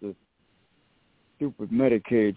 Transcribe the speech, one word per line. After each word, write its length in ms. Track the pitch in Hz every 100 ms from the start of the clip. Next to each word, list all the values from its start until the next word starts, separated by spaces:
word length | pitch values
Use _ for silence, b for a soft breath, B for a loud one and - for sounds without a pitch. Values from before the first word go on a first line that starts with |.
the 140 | 101 95 _ _ _ _ _ _ _ _ _ _ _ -
stupid 300 | 143 - 104
Medicaid 640 | 117 131 113 - 120 104